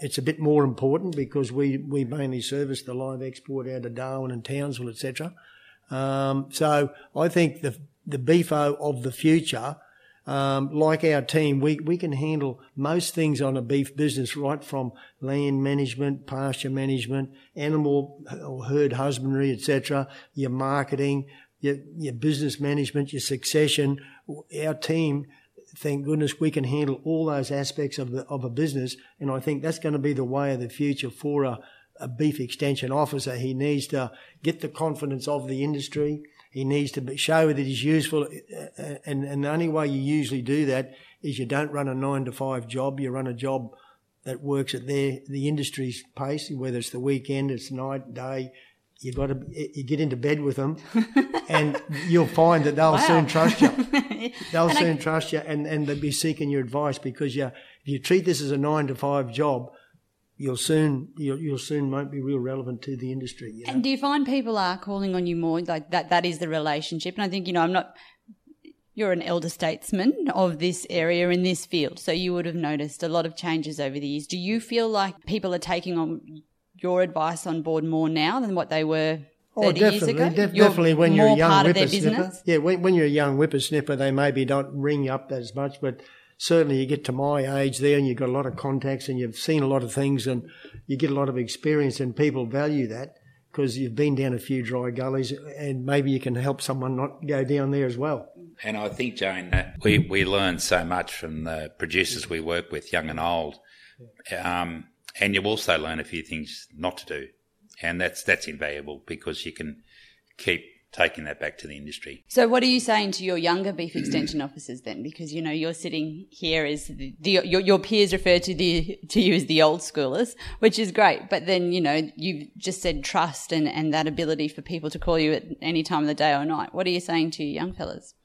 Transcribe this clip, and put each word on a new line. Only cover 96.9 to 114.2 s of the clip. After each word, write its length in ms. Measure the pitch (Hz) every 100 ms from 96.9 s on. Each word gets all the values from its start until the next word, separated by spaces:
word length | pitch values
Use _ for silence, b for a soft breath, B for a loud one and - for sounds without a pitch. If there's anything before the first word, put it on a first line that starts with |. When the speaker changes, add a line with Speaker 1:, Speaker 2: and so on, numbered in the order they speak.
| 127
Speaker 1:
not 300 | 147 - 156
go 160 | 143
down 280 | 127 143 135
there 160 | 143 131
as 100 | 120
well. 340 | 147 139 - - 87 -
Speaker 3:
And 140 | 107 107
I 100 | 104
think, 260 | - 123 104
Jane, 320 | 95 92 90
that 260 | 90 87 -
we, 140 | 104 104
we 240 | - 95
learn 360 | 92 98 95 87
so 260 | - 90 85
much 280 | 90 87
from 300 | - 82 78
the 300 | 80 80 78 -
producers 520 | 82 87 87 78 76
we 100 | 82
work 320 | 80 85 85
with, 220 | 78 -
young 160 | 85 78
and 100 | 80
old. 380 | 82 85 78 - b b b b 120 _ - 92
Um, 480 | 87 87 87 82 - _ - -
and 140 | 101
you 80 | 98
also 360 | 98 110 - 82
learn 220 | 80 80
a 40 |
few 180 | 76 85
things 440 | 78 80 76 - - 73
not 220 | 87 -
to 60 | -
do. 220 | 76 67 _ _ _ _ -
And 180 | 82 87
that's, 240 | 90 -
that's 240 | - 90 -
invaluable 560 | 76 76 73 71 71 -
because 400 | - - 76 82
you 80 |
can 280 | - 78 73 _ b b b b -
keep 260 | - 85 - _ _
taking 320 | - 87 -
that 160 | 73 73
back 180 | 76 -
to 80 | 80
the 100 | 71
industry. 480 | 73 73 76 67 -
Speaker 2:
So 200 | 254 233
what 160 | 247
are 40 | 254
you 120 | 247
saying 320 | 247 214 202
to 120 | 185
your 140 | 185 180
younger 340 | 165 180 196
beef 240 | 185 170 170
extension 460 | - 160